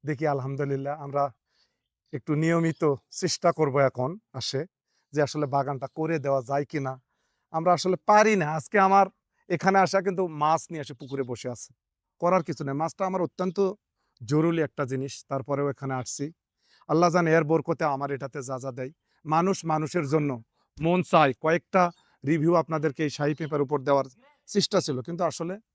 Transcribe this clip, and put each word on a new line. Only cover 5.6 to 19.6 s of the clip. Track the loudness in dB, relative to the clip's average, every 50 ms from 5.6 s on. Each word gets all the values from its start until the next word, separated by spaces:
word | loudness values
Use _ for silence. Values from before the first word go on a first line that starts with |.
| 0 -2 -4 -8 -8 -10 _
করে | -6 -4 -2 -2 -2 -2
দেওয়া | 0 -2 -2 -2 -2
যায় | -4 -4 -4 _
কি | -6 -6 -6
না। | -6 -8 -10 _ _ _ _ _ _ _ _ _ _ -6
আমরা | -2 2 2 2
আসলে | 2 2 0 -2 0 _ 6
পারি | 6 6 8 6 4 2
না। | 0 0 -2 -4
আজকে | -6 0 2 4 4
আমার | 6 6 6 4 4 _ _ _ _ _ _ _ _ -4
এখানে | 0 2 4 4 4 4
আসা | 4 2 0 0
কিন্তু | 0 -2 -2 -4 -4 -2 0
মাছ | 2 2 2 2 0 -6
নিয়ে | -10 -10 -10
এসে | -10 -12 _
পুকুরে | -12 -8 -6 -4 -4 -4
বসে | -6 -8 -6 -10 -10
আছে, | -10 -14 -20 _ _ _ _ _ _ _ _ _ _
করার | 2 2 2 2 2
কিছু | -2 -6 -6 -6
নেই। | -6 -4 -4
মাছটা | -4 -6 -4 -4 -4 -2
আমার | -2 -2 -2
অত্যন্ত | -4 _ -4 -4 -4 0 0 0 0 0 _ _ _ _ _ _ _ _ _ -6 0
জরুরি | 0 2 2 2 2 0 -2
একটা | -4 _ -6 -6 -4
জিনিস, | -4 -6 -6 -8 -10 -16 -10 _
তারপরেও | -8 -6 -4 -4 -4 -2 -2 -4 -4
এখানে | _ -8 -6 -6 -6
আসছি। | -6 -8 -8 -8 -8 -10 -10 _ _ _ _ _ _ _ _ _ _ 0
আল্লাহ | 2 4 4 4 4
জানে | 2 2 4 4
এর | 4 4 2
বরকতে | 0 0 0 -2 -4 -2 0 -2 -2
আমার | -2 -4 -6 -6
এটাতে | -8 -8 -10 _ -10 -8
যা | -8 -8 -8 -8
যা | -10 -8
দেয়। | -8 -10 -10 -12 _ _ _ _ _ _
মানুষ | 0 2 2 4 2 0 -2